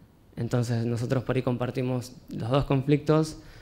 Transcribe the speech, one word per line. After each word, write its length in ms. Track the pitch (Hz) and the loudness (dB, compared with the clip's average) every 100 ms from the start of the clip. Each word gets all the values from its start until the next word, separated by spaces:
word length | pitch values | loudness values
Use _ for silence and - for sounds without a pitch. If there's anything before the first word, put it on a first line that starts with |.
| - - - - | -20 -20 -20 -8
Entonces 500 | 117 123 120 117 117 | -2 0 0 0 0
nosotros 380 | 117 123 127 | -2 0 -2
por 120 | 113 127 | 0 -2
ahí 60 | |
compartimos 720 | 127 120 123 135 127 127 120 - - | 0 -2 -2 -2 -2 -2 -6 -16 -12
los 200 | 151 113 | -6 0
dos 160 | 139 135 | 0 2
conflictos, 720 | 139 131 147 147 156 156 - - - | 0 4 2 4 4 4 -4 -16 -20